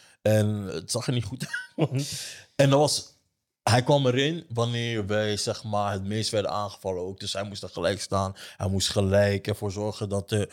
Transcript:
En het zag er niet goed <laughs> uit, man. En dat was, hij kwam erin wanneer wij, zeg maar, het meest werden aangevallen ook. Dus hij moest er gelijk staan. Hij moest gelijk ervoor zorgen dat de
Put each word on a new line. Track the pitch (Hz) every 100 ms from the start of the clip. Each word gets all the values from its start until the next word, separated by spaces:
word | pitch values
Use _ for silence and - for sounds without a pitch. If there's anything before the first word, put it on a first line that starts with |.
| _ _
En | 107 107 107
het | 107 95 78 -
zag | 117 -
er |
niet | 123
goed | - - -
<laughs> | - - -
uit, | 165
man. | 131 143 - - - - -
En | 139
dat | 139
was, | 180 - - _ _ _ _ _
hij | - 123
kwam | 127 143 127
erin | 123 143 170 -
wanneer | 117 117 120 117 113 98
wij, | 107 107 104
zeg | - 107
maar, | 110 104 101
het | 98
meest | 98 110 107
werden | 107 95
aangevallen | 104 101 - 95 92
ook. | 90 95
Dus | 101
hij | 95
moest | 104 98
er | 90
gelijk | - 87 95
staan. | - 98 95 95 - -
Hij | 95
moest | 95 -
gelijk | 107 95 98 101 98 -
ervoor | - 104
zorgen | 95 107 - 101
dat | 98 90
de | 107 98